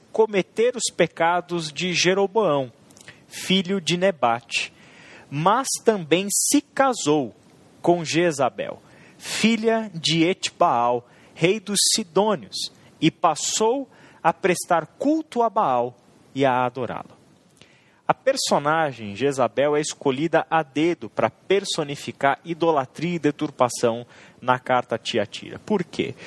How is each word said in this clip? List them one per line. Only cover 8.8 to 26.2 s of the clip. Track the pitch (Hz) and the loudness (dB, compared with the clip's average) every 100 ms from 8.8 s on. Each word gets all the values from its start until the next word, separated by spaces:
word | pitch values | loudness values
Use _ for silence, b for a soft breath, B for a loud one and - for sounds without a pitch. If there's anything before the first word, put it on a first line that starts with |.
| B B B B | B B B B
filha | - - 220 226 220 226 220 165 | -10 0 2 2 0 -2 -2 -6
de | 147 165 | -2 2
Etbaal, | 165 190 - - 170 127 120 123 - B B - | 2 0 -6 0 2 2 0 -2 -6 B B -2
rei | 165 214 | 0 0
dos | 190 202 - - | -2 -2 0 -2
Sidônios, | 190 165 214 185 98 - - B B _ | -2 0 0 -2 -6 -14 -14 B B _
e | 156 | -2
passou | - 175 151 - - 220 269 262 B B B | 2 0 0 -2 0 0 0 -4 B B B
a | 160 | 0
prestar | - 180 175 - 170 156 _ | 2 0 -2 0 0 -2 _
culto | 277 320 - 240 | 0 0 -2 -2
a | 233 | 0
Baal | 202 175 123 123 120 _ _ _ 135 | 0 0 0 -2 -6 _ _ _ 0
e | 135 | 2
a | 123 127 | 2 0
adorá-lo. | 131 123 - - - _ _ _ _ b b b b - | -2 -8 -8 -12 -20 _ _ _ _ b b b b -4
A | |
personagem | 160 - 269 - 180 143 160 156 117 107 98 | 0 0 -2 0 0 2 0 0 -4 -10 -2
Jezabel | 135 135 120 - 143 147 | -2 2 0 2 2 0
é | |
escolhida | 151 - 143 131 160 156 - | -2 -2 -2 0 0 0 2
a | 160 | 0
dedo | 151 - 165 170 107 | 0 0 0 -2 -6
para | - 110 | -2 -2
personificar | - - 196 190 - 147 143 - - 139 135 170 | -2 0 0 0 -4 -6 -8 -10 -2 0 0 -4
idolatria | 165 165 156 131 - 160 175 | -2 2 2 -2 -6 -6 -2
e | |
deturpação | 147 - 151 - 123 - 120 117 120 B B B | -2 -2 -6 0 0 2 -2 -2 -8 B B B
na | 123 127 | -2 -2
carta | - 127 120 113 | 0 -2 0 -6
a | |
Tiatira. | - 117 101 - 101 - | -4 -4 -4 -6 -14 -14
Por | - 107 90 | -4 -4 -2
quê? | - - - | -6 -6 -8